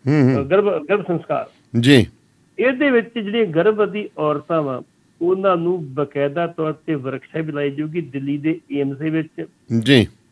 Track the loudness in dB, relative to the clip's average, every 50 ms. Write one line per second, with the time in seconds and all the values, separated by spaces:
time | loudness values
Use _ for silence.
0 | -2 2 4 4 4 4 4 2 0 2 2 2 2 2 0 -2 -2 0 -2 -2
1 | 0 -2 -4 -4 -4 -4 -4 -4 -4 -8 _ _ _ _ 0 2 4 6 6 6
2 | 6 4 -2 _ _ _ _ _ _ _ _ 0 0 0 2 2 2 2 2 2
3 | 0 -2 -6 -8 -8 -4 -2 -2 0 0 0 2 2 2 2 2 0 -2 -2 -6
4 | -8 -8 -6 -4 -2 -2 -2 -2 -4 -2 -2 -2 -2 -2 -4 -8 -10 _ _ _
5 | _ _ _ -4 0 0 0 2 2 2 2 2 0 0 -2 -2 -4 -8 -4 -4
6 | -4 -2 -2 -2 -2 0 0 -2 -4 -4 -4 -4 -4 -4 -4 -6 -6 -6 -4 -4
7 | -4 -6 -8 -8 -10 -10 -8 -8 -6 -6 -4 -2 -2 -2 -2 -4 -6 -6 -4 -6
8 | -6 -6 -8 -8 -6 -4 -4 -2 -2 -4 -4 -4 _ -8 -4 -4 -2 -4 -4 -4
9 | -4 -4 -2 -2 -4 -6 -8 -14 -14 -14 _ _ _ -4 -2 0 2 4 6 6
10 | 4 2 -2 _ _ _